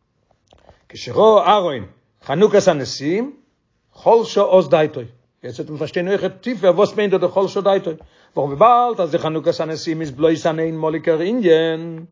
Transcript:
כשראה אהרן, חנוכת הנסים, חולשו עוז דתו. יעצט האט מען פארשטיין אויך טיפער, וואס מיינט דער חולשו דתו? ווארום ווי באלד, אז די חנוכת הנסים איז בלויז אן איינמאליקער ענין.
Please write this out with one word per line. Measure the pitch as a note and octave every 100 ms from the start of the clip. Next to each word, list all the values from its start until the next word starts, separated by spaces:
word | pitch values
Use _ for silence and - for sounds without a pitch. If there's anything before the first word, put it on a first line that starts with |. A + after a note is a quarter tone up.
| _ _ _ _ _ _ _ _ _
כשראה | - - A#2 G#3+ G#3 E3+
אהרן, | G#3 F3 C3 F#2 _ _ _ -
חנוכת | D3 G#3+ G3+ F#3+
הנסים, | D3+ B2 - D#3 F#3+ C4+ - _ _ _ _ _
חולשו | _ - A#3 G#3 G#3
עוז | G3+ F#3 D3+
דתו. | E3 D3+ C#3 A2+ _ _ _
יעצט | B2 A#2+
האט | D#3
מען | D3+
פארשטיין | D3+ F3+ F3
אויך | G3 F3+ F#3
טיפער, | A#3+ A#3+ F#3 E3+
וואס | G3+ G#3
מיינט | G#3
דער | F#3 F3
חולשו | - F#3+ G3+
דתו? | G3 G3 F#3 - - _ _ -
ווארום | C#3
ווי | C#3
באלד, | A3 A#3+ A#3+ A3
אז | F3
די | E3+
חנוכת | D#3 D#3+ D#3+ E3
הנסים | D#3+ D#3+ E3+ D#3
איז | D#3+
בלויז | B2 D#3+ D#3+ E3+
אן | D#3
איינמאליקער | D#3+ D#3+ D#3 D#3+ D#3 D#3+
ענין. | F3 B3 F#3 D#3+ E3 D#3+ E3 D#3+ E3